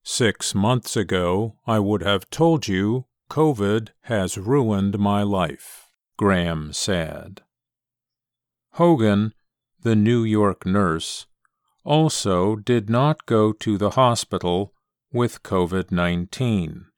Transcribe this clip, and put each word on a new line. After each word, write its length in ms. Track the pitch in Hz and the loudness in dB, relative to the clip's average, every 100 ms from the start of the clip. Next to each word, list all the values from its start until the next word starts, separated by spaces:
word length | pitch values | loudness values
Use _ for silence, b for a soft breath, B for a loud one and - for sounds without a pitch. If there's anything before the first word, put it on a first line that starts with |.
"Six 540 | - - 117 - - 101 | -8 0 0 0 -4 0
months 400 | 104 127 - 117 | 0 0 -2 -4
ago, 600 | 92 92 87 95 113 - - | -2 0 0 0 -2 -8 -2
I 100 | 110 | 0
would 240 | 101 107 | 2 0
have 300 | 87 101 - | 0 -2 -2
told 360 | - 165 160 110 | 0 2 2 0
you 380 | 95 104 127 - _ _ | 0 0 -2 -8 _ _
covid 600 | - 156 117 101 107 113 _ | 0 0 2 0 0 -4 _
has 340 | - 110 90 - | -4 -2 -2 -4
ruined 600 | 98 143 113 98 98 101 | 0 0 2 0 0 0
my 240 | 101 101 | 0 0
life," 680 | 101 98 82 67 - - _ _ _ - | 0 0 -2 -6 -18 -20 _ _ _ -2
Graham 560 | 101 92 85 80 76 | 0 2 0 -4 -6
said. 720 | - - 90 80 76 - 95 _ _ _ _ _ _ _ _ _ _ _ _ _ | -6 -2 -2 -4 -10 -16 -20 _ _ _ _ _ _ _ _ _ _ _ _ _
Hogan, 600 | - 170 156 110 101 110 _ _ _ _ _ | 0 4 4 4 2 0 _ _ _ _ _
the 140 | 117 110 | 0 4
New 280 | 107 120 | 4 2
York 420 | 113 107 104 90 92 | 2 2 2 0 -2
nurse, 640 | 101 92 80 - - - _ _ _ _ _ | 0 2 -2 -6 -12 -16 _ _ _ _ _
also 720 | - 151 156 - 104 90 98 107 | -2 2 2 0 0 0 0 -2
did 340 | 104 120 104 | 0 -2 0
not 380 | 120 143 156 - | 0 0 -2 0
go 240 | 113 107 | 2 2
to 240 | 107 - 101 | 0 -2 0
the 140 | 101 | 0
hospital 840 | 131 127 117 - 92 90 90 101 _ _ _ _ | 2 2 0 -4 -4 -2 -2 -4 _ _ _ _
with 300 | 123 120 - | -2 -2 -4
covid 480 | - 95 87 92 90 | -4 0 0 -2 -2
nineteen. 960 | 90 87 87 87 - 123 104 80 78 - | -2 0 -2 -6 -4 -2 0 -2 -10 -18